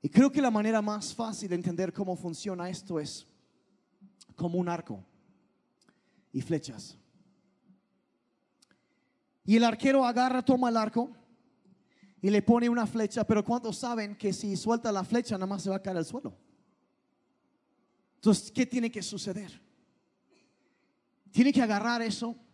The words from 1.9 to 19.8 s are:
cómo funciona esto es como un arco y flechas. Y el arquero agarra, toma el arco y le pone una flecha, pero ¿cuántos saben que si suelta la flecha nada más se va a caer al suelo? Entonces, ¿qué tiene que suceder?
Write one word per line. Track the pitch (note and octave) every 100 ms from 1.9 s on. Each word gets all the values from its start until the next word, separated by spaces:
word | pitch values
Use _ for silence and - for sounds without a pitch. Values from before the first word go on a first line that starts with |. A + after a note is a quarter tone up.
cómo | - F#3 F3+
funciona | F3 D#3+ G#3 F3+ F3+
esto | F3 - E3
es | D3 - - _ _ _ _ _ _ _ - _ - -
como | E3+ F3
un | F3
arco | E3+ - G2+ F#2+ _ _ _ _ _ _ _ _ _ _ _ _
y | C3
flechas. | - D#3+ C#3 A2+ - - _ _ _ _ _ _ _ _ _ _ _ _ _ _ _ _ _ _ _ _ _ _ _ _
Y | - A3+
el |
arquero | A#3 A3+ C4+ C4+ B3
agarra, | A#3+ B3+ B3+
toma | B3+ B3+ B3
el | A3+
arco | G#3+ A#3 C4 - _ _ _ _ _ _ _ _ - _
y | F#3+
le | G#3
pone | G3+ A#3 A#3+
una | A#3+ G#3+
flecha, | A3+ G#3+ A#3
pero | G#3 G#3+
¿cuántos | G3+ A#3+ A#3 -
saben | B3 A#3 G#3 G#3
que | G3+
si | F#3 G#3 F#3+
suelta | G#3+ A#3 A3+
la | G3
flecha | F#3 A#3 A#3+ G3+
nada | F#3+
más | G3
se | F#3+
va | F#3+
a |
caer | G3 F#3
al | D#3+
suelo? | A#3+ B2+ - _ _ _ _ _ _ _ _ _ _ _ _ _ _ _ _ _ _
Entonces, | G#3+ F#3+ -
¿qué | - B3
tiene | B3 A#3
que | G#3+
suceder? | - G3+ - F#3+ F#3 - _ _